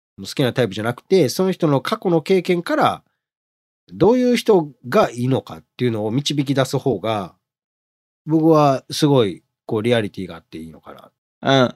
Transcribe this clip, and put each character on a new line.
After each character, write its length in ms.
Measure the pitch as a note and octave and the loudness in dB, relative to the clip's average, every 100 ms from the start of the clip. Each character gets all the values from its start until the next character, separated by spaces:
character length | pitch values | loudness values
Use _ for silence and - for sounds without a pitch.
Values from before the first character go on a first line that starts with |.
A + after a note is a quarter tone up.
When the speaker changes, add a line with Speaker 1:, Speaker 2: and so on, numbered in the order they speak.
| _ - | _ -18
Speaker 1:
も 60 | |
う 40 | F#2+ | -10
好 0 | |
き 160 | - | -2
な 100 | B2 | -2
タ 100 | B2+ | 0
イ 40 | A2+ | -2
プ 60 | |
じ 80 | G2 | -2
ゃ 20 | |
な 100 | A2 | -6
く 100 | - | -6
て、 240 | - F#3+ E3 | 0 2 2
そ 140 | - | 0
の 80 | F#3+ | -2
人 160 | F3 D#3+ | 0 0
の 140 | C3+ | 0
過 180 | - A3 | -2 -4
去 80 | F#3+ | 0
の 120 | E3 | 0
経 200 | D3+ F#3+ | 2 0
験 220 | F3+ F3 | 0 -4
か 120 | E3+ D4+ | -2 0
ら、 280 | C3 F2+ _ _ _ _ _ _ _ _ _ | 0 -2 _ _ _ _ _ _ _ _ _
ど 200 | F#2+ F#3+ | 0 2
う 40 | B3+ | 4
い 160 | B3 | 2
う 20 | A#3+ | 0
人 340 | - F#3+ D3 - B2 | 2 2 0 -12 -2
が 240 | F#3+ C#3+ | 0 0
い 120 | A#2 | -2
い 40 | B2+ | -2
の 140 | A#2+ | -2
か 160 | - E2 | -4 -18
っ 60 | _ - | _ -4
て 80 | B2 | -2
い 40 | |
う 20 | |
の 140 | A2 G#2+ | -2 -2
を 60 | |
導 320 | B2 C#3+ D3 C3+ | -4 -2 -4 -2
き 100 | C3+ | 0
出 100 | B2+ | 0
す 120 | C#3 | -2
方 220 | C#3 G2 | -2 -2
が、 360 | A2 G#2+ F2 _ _ _ _ _ _ _ _ _ D3+ | -4 -4 -6 _ _ _ _ _ _ _ _ _ -2
僕 220 | D#3+ D#3+ | 2 4
は 360 | D3+ D3 C3 - | 6 4 2 -4
す 160 | C#3+ D3 | 0 2
ご 180 | C3+ G2+ | 4 2
い、 180 | D#2+ _ _ - | -4 _ _ -6
こ 120 | A2 | -4
う、 60 | |
リ 100 | A#2 | 0
ア 80 | A#2 | 0
リ 80 | G2+ | -2
テ 120 | - | -8
ィ 60 | F2 | -12
が 80 | E2 | -14
あ 40 | |
っ 40 | |
て 140 | _ E2 | _ -16
い 120 | D#2+ | -16
い 20 | |
の 80 | D2+ | -18
か 140 | - | -20
な。 180 | C#2+ - _ _ _ | -20 -20 _ _ _
Speaker 2:
う 240 | C3+ C3+ | 0 2
ん、 100 | A#2+ | 2